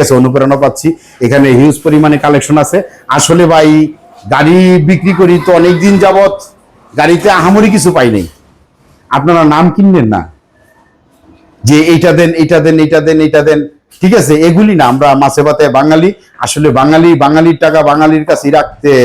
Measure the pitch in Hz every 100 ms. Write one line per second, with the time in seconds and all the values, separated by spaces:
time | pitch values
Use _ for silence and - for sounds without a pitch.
0 | 143 127 127 135 135 139 135 - 165 165
1 | _ - 120 139 139 123 147 139 160 151
2 | 151 147 147 147 - 151 143 185 185 -
3 | - 139 143 170 170 160 156 156 151 -
4 | _ - - 135 151 180 185 180 151 175
5 | 175 180 180 175 - 170 175 170 196 196
6 | 196 190 196 196 - _ _ _ _ 127
7 | 151 170 208 185 170 202 214 196 156 160
8 | 123 107 85 _ _ _ _ _ _ _
9 | - 135 147 170 156 151 175 196 196 180
10 | 110 98 80 _ _ _ _ _ _ _
11 | _ _ _ _ _ _ 113 151 160 160
12 | 170 156 170 165 156 170 160 160 151 156
13 | 151 156 156 151 147 151 143 _ _ -
14 | 185 220 135 151 165 170 214 180 127 131
15 | 143 135 139 151 147 147 147 131 151 160
16 | 180 202 _ - 123 147 151 127 139 160
17 | 170 165 139 156 165 160 160 156 147 147
18 | 156 156 151 139 143 151 - - 143 131